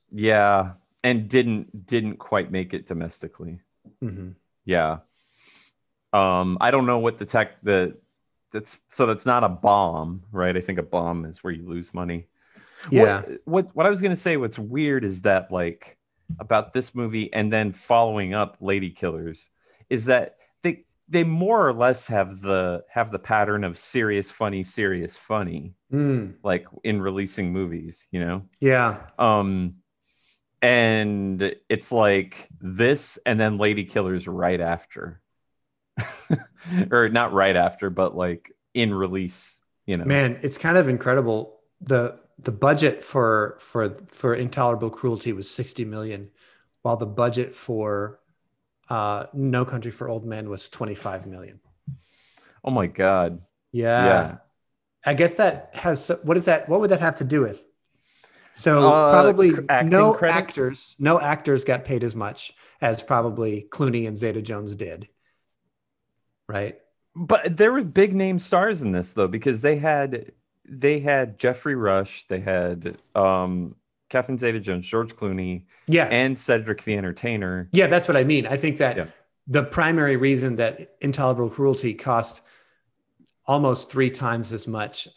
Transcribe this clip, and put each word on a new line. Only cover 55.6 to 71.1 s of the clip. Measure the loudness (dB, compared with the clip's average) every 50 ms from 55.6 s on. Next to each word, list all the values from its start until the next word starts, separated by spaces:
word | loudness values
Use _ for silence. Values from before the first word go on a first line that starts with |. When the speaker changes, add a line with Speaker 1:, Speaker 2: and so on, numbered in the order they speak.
| -8 -14 -10
Speaker 2:
has, | -6 -2 -2 -2 -2 -2 -4 -4 -2 0
what | 0 0
is | 2 4
that? | 2 2 2 2
What | 0 0 2
would | 4 2
that | 2 2
have | 2 0 -2
to | -2 -2
do | 0 2 2
with? | 0 0 -2 -10 -18 _ _ _ _ _ _ _ _ _ _ _ _ -20 _ _ _ _ -8
So | 0 2 4 6 8 8
Speaker 1:
Uh, | 8 8 8 8 8
Speaker 2:
probably | 8 8 8 8 6 6 6 6 4
Speaker 1:
cr-, | 2 2 2
acting | 2 2 4 6
Speaker 2:
no | 6 6 8 6 6
Speaker 1:
credits? | 4 2 2 2 0 -2 -4
Speaker 2:
actors, | -4 -4 -2 -2 -4 -6 -12 -14 -6 0
no | 2 4 4 4
actors | 2 0 -2 -2 0 0 0 0 2
got | 0 -2 -2 -2
paid | -4 -4 -4 -4
as | -4 -6
much | -6 -8 -10 -10 -12 -16 -18 -20 _ -20 _ _ -4
as | -2 -2 -2 -2
probably | -2 0 0 0 0 0 -2 -2 -4 -4 -4 -6 -8 -10
Clooney | -6 -2 -2 0 0 -2 -4
and | -4 -6
Zeta-Jones | -4 -4 -4 -4 -4 -6 -8 -8 -10 -10 -10 -10
did. | -10 -10 -12 -12 -14 -18 _ _ _ _ _ _ _ _ _ _ _ _ _ _ _ _ _ _ _ _ _ _ _ _ _ _ _ _
Right? | -6 -4 -4 -4 -6 -8 -12 _ _ _ _ _ _ -12
Speaker 1:
But | -6 0 2 2 2 2 2 2
there | 4 4 4
were | 4 2 -2
big | 0 4 4 4 4 4
name | 0 0 0 -2 -2
stars | -2 2 2 2 2 2 0 -2
in | -2 -2
this, | -2 -2 -2 -2 0
though, | 0 0
because | 0 0 0 0 0 0 2
they | 2 2 2
had | 2 2 2 2 2 0 -2 -4 -8 -10 -12 -20 _ _ _ _ _ _ -18
they | -6 0 2 2 2 2
had | 2 2